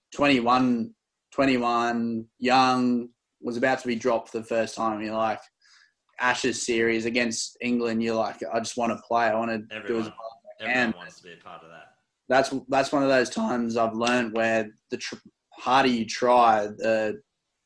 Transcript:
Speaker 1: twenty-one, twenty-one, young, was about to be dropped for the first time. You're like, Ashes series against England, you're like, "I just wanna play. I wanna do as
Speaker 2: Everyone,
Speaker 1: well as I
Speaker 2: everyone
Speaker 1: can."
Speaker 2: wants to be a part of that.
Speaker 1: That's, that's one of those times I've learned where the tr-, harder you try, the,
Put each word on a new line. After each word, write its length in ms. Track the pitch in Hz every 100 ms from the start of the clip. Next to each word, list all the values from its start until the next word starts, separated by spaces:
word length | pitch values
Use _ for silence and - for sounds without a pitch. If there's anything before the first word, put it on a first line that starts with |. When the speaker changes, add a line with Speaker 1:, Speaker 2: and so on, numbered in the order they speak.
| _
Speaker 1:
twenty-one, 800 | - 143 131 117 127 127 120 113 _ _ _ _
twenty-one, 960 | - 135 127 120 117 117 117 117 113 113 -
young, 680 | 123 127 127 127 123 120 120 _ _ _
was 160 | 120 117
about 220 | 131 127
to 60 | 123
be 80 |
dropped 360 | 113 123 113 -
for 80 | 117
the 60 |
first 300 | 110 113 110
time. 260 | - 113 107
You're 140 | 107
like, 260 | 110 113 107 - _ _ - _ _ _ -
Ashes 460 | 123 123 131 113 -
series 380 | 117 117 113
against 520 | 113 120 117 113 - -
England, 420 | 123 120 120 113
you're 140 | 113 113
like, 260 | 104 - -
"I 60 | 117
just 180 | 110 -
wanna 240 | 117 104 -
play. 200 | 117 117
I 100 | 110
wanna 220 | 117 110
do 80 | 107
as 80 | 110
Speaker 2:
Everyone, 260 | 101 113
Speaker 1:
well 80 | 107
as 560 | - - - - - 110
I 40 |
Speaker 2:
everyone 220 | 127 120
Speaker 1:
can." 60 | 90
Speaker 2:
wants 180 | 87 -
to 40 |
be 100 | 90
a 20 | 85
part 260 | 92 85
of 60 | 82
that. 140 | 80 78 _ _ _ -
Speaker 1:
That's, 220 | 131 131 135 -
that's 240 | 135 135
one 100 | 147
of 60 | 135
those 220 | 131 120
times 480 | - 220 123 117 117
I've 160 | 113
learned 400 | 110 117 123 117
where 340 | 110 113 113 110 - -
the 80 | 120
tr-, 160 | - 113 - _ _
harder 340 | - 127 135 131
you 160 | 120
try, 600 | 110 - 123 123 117 110 104
the, 560 | 107 113 110 107 104 _ _ _ _